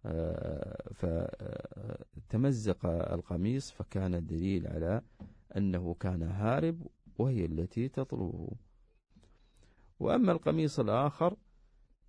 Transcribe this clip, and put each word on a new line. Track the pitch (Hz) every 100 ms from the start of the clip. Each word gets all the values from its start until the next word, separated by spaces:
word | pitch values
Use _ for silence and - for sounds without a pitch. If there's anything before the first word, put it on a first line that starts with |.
| -
آه، | 80 82 82 80 78 - - -
فتمزق | - 90 82 87 - - - - - 98 - - - - 110 135 123 107 90 90
القميص، | 85 - 85 - 87 98 131 -
فكان | - - 98 95 87 85
دليل | 82 92 95 -
على | 80 82 107 - - - - - -
أنه | 101 92 90
كان | 87 95 90
هارب | 82 92 104 135 165 165 165 _ - -
وهي | 127 123 82
التي | 80 87 - 127
تطلبه. | - 131 - 92 85 - - - _ _ _ _ - - _ _ _ - _ - _
وأما | - 247 214
القميص | 165 160 156 156 147
الآخر | 110 113 143 - 170 202 _ _ _ _ _ _